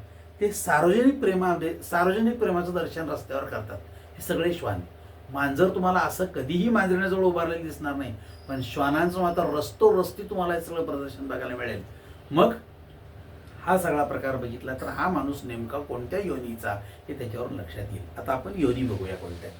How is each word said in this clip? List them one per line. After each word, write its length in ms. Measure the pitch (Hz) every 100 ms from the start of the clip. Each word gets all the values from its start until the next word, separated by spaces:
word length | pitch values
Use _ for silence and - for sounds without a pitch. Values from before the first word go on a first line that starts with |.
| - - - -
ते 100 | 208
सार्वजनिक 680 | - - 151 170 208 262 -
प्रेमामध्ये, 540 | 196 185 185 170 160 -
सार्वजनिक 560 | - 175 180 202 226 233
प्रेमाचं 340 | 196 180 175
दर्शन 360 | 175 165 165 156
रस्त्यावर 340 | 151 - 135
करतात 340 | 131 113 104 98 - - -
हे 80 | -
सगळे 320 | - 156 170
श्वान. 260 | 170 117 95 - - - - -
मांजर 360 | 135 139 139 185
तुम्हाला 300 | 190 185 180
असं 260 | 156 - 185
कधीही 440 | 143 123 175 226
मांजरीण्याजवळ 540 | 220 190 185 185 190
उभारलेलं 400 | 185 175 170 165
दिसणार 320 | 160 - 147 139
नाही, 180 | 127 107 - - -
पण 120 | 135
श्वानांचं 600 | 117 156 139 151 175 185
मात्र 220 | 175 175 165
रस्तोरस्ती 720 | 147 143 - 214 185 175 -
तुम्हाला 300 | 196 190 175
हे 80 | 170
सगळं 240 | 165 170 151
प्रदर्शन 420 | 143 139 135 135
बघायला 280 | 127 127 123
मिळेल. 280 | 120 98 - - - - -
मग 220 | 143 208 - - - - - - - - - - -
हा 160 | - 185
सगळा 260 | 170 147
प्रकार 320 | 139 131 135 127
बघितला 380 | 120 117 131
तर 140 | 131 139
हा 220 | 135 175
माणूस 340 | 165 139 139
नेमका 360 | 127 117 113 139
कोणत्या 400 | 143 123 120 185
योनीचा 540 | 190 131 120 113 107 101 - - -
हे 80 | 143
त्याच्यावर 340 | 120 117 123
लक्षात 400 | 143 - - 101
येईल. 280 | - - -
आता 120 | -
आपण 220 | 131 185 196
योनी 280 | 135 123
बघूया 320 | 120 98 92 92
कोणत्या. 340 | 87 82 -